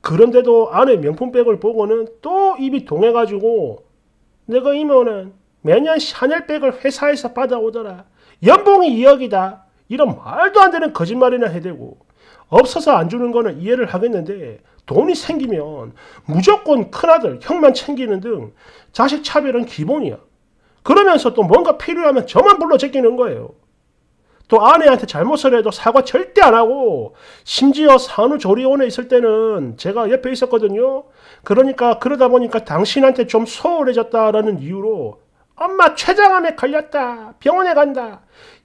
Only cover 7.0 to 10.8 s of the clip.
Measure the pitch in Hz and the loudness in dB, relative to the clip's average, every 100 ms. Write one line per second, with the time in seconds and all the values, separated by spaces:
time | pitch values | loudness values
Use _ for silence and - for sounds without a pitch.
7 | 294 294 240 240 262 240 226 226 214 185 | -4 -4 -6 -6 -4 -4 -4 -6 -12 -16
8 | - _ _ _ 180 370 415 392 349 226 | -20 _ _ _ 4 4 6 4 4 4
9 | 254 277 254 202 190 - _ _ _ 254 | 4 4 2 -2 -4 -8 _ _ _ -2
10 | 277 - - 135 381 392 381 339 | -2 -2 -10 -2 2 6 4 4